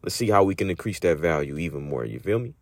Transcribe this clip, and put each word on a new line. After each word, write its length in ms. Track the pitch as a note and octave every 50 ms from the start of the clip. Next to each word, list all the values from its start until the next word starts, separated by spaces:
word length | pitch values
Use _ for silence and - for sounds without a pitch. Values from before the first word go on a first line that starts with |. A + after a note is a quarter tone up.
| -
Let's 120 | - -
see 140 | - A#2+ G#2
how 140 | G#2 G2+ G2
we 100 | F#2+ G2
can 140 | - G2+ F#2+
increase 300 | F2+ F2 - A2 G2+ -
that 180 | - F2+ E2 D2
value 400 | D#2+ E2+ D#2+ D2+ D2 C#2+ C#2+ D2
even 320 | E2+ E2 D2 C#2+ C#2+ D2
more. 160 | C#2 B1+ A#1
You 140 | A1+ A1+ A#1
feel 180 | - F#2 G#2 A#2
me? 160 | B2 A#2 - _